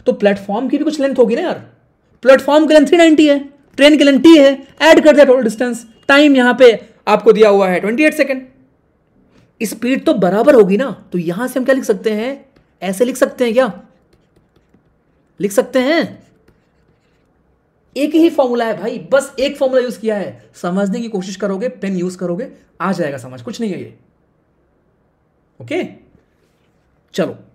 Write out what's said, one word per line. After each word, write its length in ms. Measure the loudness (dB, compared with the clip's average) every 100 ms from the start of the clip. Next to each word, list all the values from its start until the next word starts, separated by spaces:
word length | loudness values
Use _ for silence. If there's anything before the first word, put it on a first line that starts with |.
| -6
तो 80 |
प्लेटफॉर्म 540 | -2 -2 -2 -6 -6 -4
की 80 | -4
भी 60 |
कुछ 160 | -4 -4
लेंथ 160 | -2 0
होगी 180 | 0 -2
ना 60 |
यार, 140 | -6 -8 -14 _ _ _ _ _
प्लेटफॉर्म 440 | 2 2 2 2 4
की 60 |
लेंथ 120 | 4 4
थ्री 100 | 4
नाइंटी 300 | 4 4 2
है, 100 | 0 -4 _ _ 2
ट्रेन 200 | 4 4
की 60 |
लेंथ 160 | 4 4
टी 180 | 6 8
है, 140 | 6 2 -8 -2
ऐड 220 | 2 4
कर 100 | 6
दिया 120 | 6 6
टोटल 180 | 4
डिस्टेंस, 420 | 0 -4 -6 -8 -14 _ 0
टाइम 280 | 4 4 4
यहाँ 200 | 2 4
पे 120 | 4 4 -4 _ -2
आपको 260 | 2 4
दिया 160 | 4 4
हुआ 200 | 4 0
है 100 | -2
ट्वेंटी 240 | -2 0
एट 100 | 0
सेकेंड, 320 | 0 -4 -6 -12 _ _ _ _ _ _ _ _ _ _ -10
स्पीड 440 | -10 -6 -4 -2 -2
तो 80 | 0
बराबर 400 | 0 0 4 4
होगी 220 | 4 0
ना। 140 | -4 -10 -10
तो 60 | -8
यहां 300 | -6 -8 -6
से 120 | -4
हम 60 | -2
क्या 100 | -2
लिख 80 |
सकते 280 | -2 -4 -4
हैं, 340 | -6 -8 -12 _ _ _ _
ऐसे 240 | -8 -4 -4
लिख 120 | -2
सकते 280 | -4 -2 -2
हैं 80 |
क्या, 180 | 0 -2 -4 -18 _ _ _ _ _ _ _ _ _ _ _ _ _ _ -8
लिख 120 | -4
सकते 280 | -2 -2 -2
हैं? 200 | -2 -2 -4 -10 _ _ _ _ _ _ _ _ _ _ _ _ _ _ _ _ _ -6
एक 180 | -2
ही 160 | 2 2
फॉर्मूला 360 | 0 -2 -2 -4
है 120 | -6
भाई, 200 | -8 -10 -4
बस 240 | -2 -2 -6
एक 160 | -6 -4
फॉर्मूला 240 | -2 -2
यूज़ 180 | -4 -6
किया 160 | -6 -6
है। 340 | -8 -14 _ _
समझने 440 | -6 -4 -4 -6
की 60 | -8
कोशिश 260 | -8 -10 -8
करोगे, 320 | -8 -6 -8
पेन 260 | -8 -8 -6
यूज़ 200 | -8 -8
करोगे, 300 | -8 -8 -12 -18 _ -10
आ 100 | -6
जाएगा 260 | -4 -6 -8
समझ, 240 | -14 -18
कुछ 180 | -14 -10
नहीं 100 | -8
है 80 | -10
ये। 140 | -14 -20 _ _ _ _ _ _ _ _ _ _ _ _ _ _ _ -20
ओके, 240 | -10 -8 -8 -14 _ _ _ _ _ _ _ _ _ _ _
चलो, 220 | -8 -8 -10 _